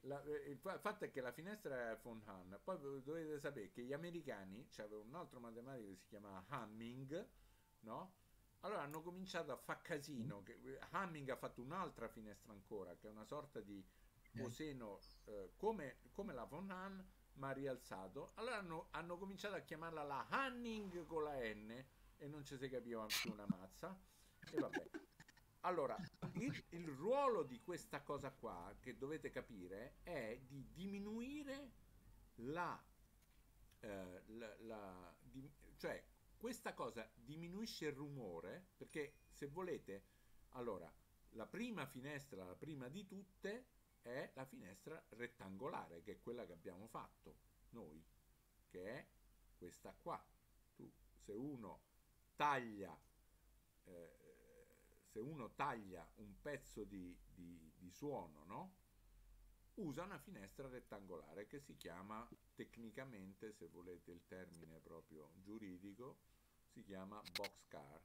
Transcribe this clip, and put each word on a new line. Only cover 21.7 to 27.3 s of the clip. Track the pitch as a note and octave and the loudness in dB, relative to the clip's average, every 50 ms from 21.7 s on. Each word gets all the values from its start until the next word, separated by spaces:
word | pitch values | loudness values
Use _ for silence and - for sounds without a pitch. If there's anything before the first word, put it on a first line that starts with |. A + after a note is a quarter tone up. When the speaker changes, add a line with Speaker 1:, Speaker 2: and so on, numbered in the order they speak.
| A2+ B2+ C3 - - - - - - | -4 -6 -6 -10 -14 -18 -18 -18 -12
Speaker 1:
e | - C3 | -6 -4
non | C#3+ D3 D3+ C#3 | -4 -2 -2 -2
ci | C#3 D3 | -2 0
si | B2+ C3+ C3 | 0 0 2
capiva | B2+ B2 A2 A#2+ A#2 A2+ A2 | 2 2 2 2 2 2 4
più | G#2+ G#2+ - - A#2 | 4 4 4 4 4
una | G#2+ G#2 G2+ | 0 -2 4
mazza. | G2+ F#2+ F2+ F#2+ F#2+ - - - F3 F#3+ - - - - - - - - - - - | 4 4 4 4 -10 -6 -4 -2 -2 -2 -4 -10 -18 -18 -20 -20 -20 -16 -12 -10 4
E | - G4 | 6 6
vabbè. | - - - - - - - D#4+ - - - - - - - - - - - - | 6 6 4 0 -2 0 -6 -6 -6 -8 -16 -16 -16 -16 -16 -20 -20 -20 -14 2
Allora, | - F3 F3+ E3 C#3+ B2 A2 G#2 F3 - - - - C3 - | 4 6 8 8 8 8 6 4 0 -2 -2 -2 -2 2 4
il, | E3+ A3+ C#4 - - - - | 4 4 6 4 2 -2 -4
il | - E3+ F3 D#3+ | -4 0 0 0
ruolo | C#3 B2+ D#3 G#3+ B3+ C#4+ C#4+ C4+ | 0 4 8 10 10 12 12 12